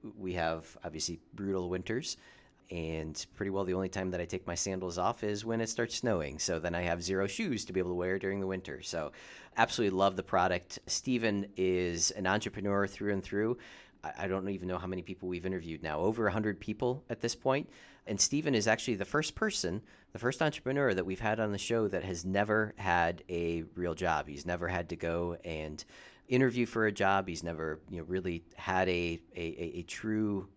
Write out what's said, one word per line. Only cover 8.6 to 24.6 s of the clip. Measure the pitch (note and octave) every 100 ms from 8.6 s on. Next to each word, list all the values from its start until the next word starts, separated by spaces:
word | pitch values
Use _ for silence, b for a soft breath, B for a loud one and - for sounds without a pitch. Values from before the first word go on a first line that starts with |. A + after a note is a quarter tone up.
| - C2+
So | - E2+ D2 B B B B -
absolutely | A2+ - G#2 F#2
love | G2 F#2
the |
product. | F2+ F#2+ F2+ F2+ - - -
Steven | - - B2 A2+ G2+ G2+ -
is | F#2 F2+ F2+ E2+ -
an | - F#2
entrepreneur | G#2 G#2+ G#2+ G2+ G2+ G2
through | - G#2
and | G2
through. | - G2+ A2 A#2+ B B B -
I, | D#2 -
I | F#2
don't | F#2+ F#2+
even | G2 F2+
know | F2+
how | F#2
many | F#2
people | F2 F#2 F#2
we've | F2 F2+
interviewed | F#2 E2 D#2
now, | D#2 D2+
over | F#2+ A2+ G#2
a |
hundred | G#2 G#2+ G2
people | - G#2+ B2 B2 -
at | A#2
this | A#2+ -
point. | C3+ C3+ - B B B -
And | G2+
Steven | - C#3+ D#3 A#2+
is | G#2+
actually | A2 - G2+
the | F#2+
first | D3 D3+ -
person, | G#3+ - F2 G2 - B B
the | -
first | B2 B2
entrepreneur | D#3 - B2+ C#3 C3+ F#2+
that | F2+
we've | F#2+
had | A2 A2
on | G#2+
the | G2+
show | - A#2 G#2+
that | F#2+
has | F#2+ F2 F2+
never | G2+ G#2 G#2+ G#2+ -
had | F#2+ F2 E2+ F2 -
a | F2 E2+ E2+ D#2 -
real | F2
job. | D#2+ F2 D#2 D2
He's | C#2+ E2
never | F2